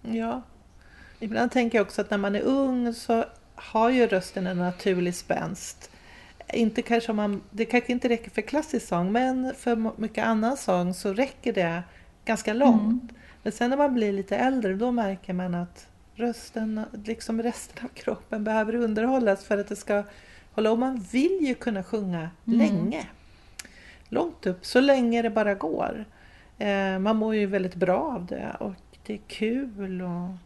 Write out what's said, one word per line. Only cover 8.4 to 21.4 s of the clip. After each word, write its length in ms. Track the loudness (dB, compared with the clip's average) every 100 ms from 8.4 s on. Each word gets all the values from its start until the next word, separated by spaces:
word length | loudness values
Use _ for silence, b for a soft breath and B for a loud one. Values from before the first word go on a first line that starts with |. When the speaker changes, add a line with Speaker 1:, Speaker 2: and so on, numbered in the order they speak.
Speaker 1:
klassisk 440 | -2 -2 -2 -4 -2
sång, 240 | -2 2
men 420 | 2 2 0 -4
för 180 | -4 -2
m-, 180 | 0 -2 -4
mycket 280 | -4 -2
annan 320 | 0 2 2 0
sång 380 | 0 2 0
så 180 | -2 -2
räcker 400 | 0 -2 -2 -2
det 300 | 0 0 -2 -8 B B B
ganska 280 | -4 -2 0
långt. 480 | 6 6 6 4 0
Speaker 2:
Mm. 60 | -4 B B B
Speaker 1:
Men 80 | -8
sen 180 | -2 0
när 60 | 2
man 180 | 2
blir 180 | 2 0
lite 240 | 0 -2 0
äldre, 380 | 2 2 0
då 160 | 0 0
märker 420 | 0 -2 -4 -6
man 220 | -4 -2
att 320 | -4 -6 -12 -20 -20 -20
rösten, 680 | -4 -4 -4 -10 -6 -4 -4 -6 -10
liksom 380 | -8 -8 -4 -2
resten 420 | -2 -4 -14 -14
av 40 | -14
kroppen, 560 | -8 -6 -6 -6 -4
behöver 300 | 0 0 2
underhållas 720 | 0 0 0 2 2 2 0
för 140 | 0 -2
att 100 | -2
det 80 | -8
ska 280 | 0 -2 -2 B B B B
hålla. 180 | 0 2
Och 80 | 2
man 220 | 0 -2 -2
vill 260 | 2 2 2